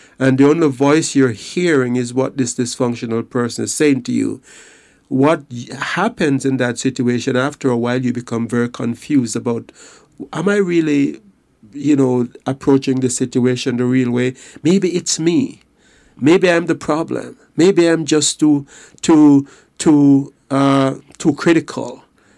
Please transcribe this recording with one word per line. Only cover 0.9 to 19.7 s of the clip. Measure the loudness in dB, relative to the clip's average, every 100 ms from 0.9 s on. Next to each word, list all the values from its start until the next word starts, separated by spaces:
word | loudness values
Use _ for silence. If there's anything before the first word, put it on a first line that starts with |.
| 2 0 0
you're | 0
hearing | -2 -8 -4 0 0 0 -2
is | -2
what | -4 -4 -2
this | -6 -4
dysfunctional | -6 -4 -4 -4 -6 -6 -6
person | -6 -6 -6 -8
is |
saying | -2 -2 -2
to | -4
you, | -4 -4 -8 _ -20 -20 _ _ _ -8
what | 0 0 0 -4
y-, | -14 -14 -12
happens | -8 -4 -4 -2 -2 -2
in | -2 -2
that | -4 -2
situation, | -6 -2 -2 -2 -2 -2
after | -2 -4 -2
a | -2
while, | -2 -2
you | -2
become | -6 -6 -6 -4
very | -2 -4
confused | -4 -8 -8 -2 -2 0 -4
about, | -4 -6 -8 _ -20 -20 _ -20 -12
"Am | -4 -2
I | 0
really, | 2 0 2 0 0 -4 _ _ _ _ -20
you | -6 0 2
know, | 2 2 -2 -6 -8
approaching | -4 2 2 2 -2
the | -2
situation | -2 -2 0 0 0 -4 -2
the | 0
real | 0 0
way? | -2 -2 -6 -20 -4
Maybe | 0 2 0
it's | -4 -6 -2
me. | 0 0 -2 -6 _ _ _ _ _ -2
Maybe | 2 4 4
I'm | 2 0
the |
problem. | -6 -4 -4 -4 -8 -10 -18 _ 2
Maybe | 4 4 4
I'm | 2
just | 2 0 0 0
too, | 2 2 -2 -20 -20 -8
too, | 2 6 8 6 2 -14 _